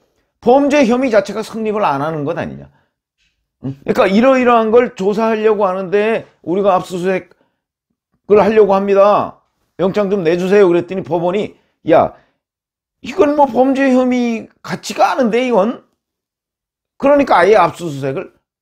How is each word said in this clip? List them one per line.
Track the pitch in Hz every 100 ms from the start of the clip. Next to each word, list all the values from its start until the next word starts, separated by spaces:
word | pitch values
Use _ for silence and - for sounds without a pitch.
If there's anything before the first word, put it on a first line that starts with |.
| _ _ _ _
범죄 | 226 269 285 294 226
혐의 | 247 269
자체가 | 214 196 208
성립을 | 214 226 214 208 180
안 | 139
하는 | 151 160
것 | 143 170
아니냐. | 87 69 71 _ _ _ _ _ _ _ _ _
응? | 131 135
그러니까 | - - 196
이러이러한 | 196 262 262 247 233 220
걸 | 240 247 -
조사하려고 | 190 208 226 220 214 208 196
하는데 | 185 185 202 214 214 131 _
우리가 | - 185 202 185
압수수색을 | - 180 180 185 - _ _ _ _ _ _ _ _ _ -
하려고 | 208 196 220 196 196
합니다. | 202 196 202 185 101 - _ _ _ -
영장 | 185 208 196
좀 | 202
내주세요. | 156 175 180 208 190
그랬더니 | 175 175 190
법원이 | 139 170 175 202 185 - _ _ -
"야, | 156 92 - _ _ _ _ _ _ _ _
이건 | - 285 294 294
뭐 | 277
범죄 | 226 262 269 277
혐의 | 254 254 247 240 226 - _
같지가 | - 180 - 208 392
않은데, | 359 240 226 254
이건." | 226 208 - _ _ _ _ _ _ _ _ _ _ _ -
그러니까 | 277 285 269 208
아예 | 180 214
압수수색을 | 170 - 170 139 139 143 - _ _ _